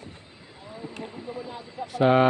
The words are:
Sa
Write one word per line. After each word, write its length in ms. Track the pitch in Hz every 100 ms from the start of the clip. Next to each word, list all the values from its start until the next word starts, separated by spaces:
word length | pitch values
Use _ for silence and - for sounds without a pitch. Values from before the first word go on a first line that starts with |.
| - - - - - - 202 220 226 - 220 233 233 247 247 240 - - 247
Sa 160 | - 131 131 131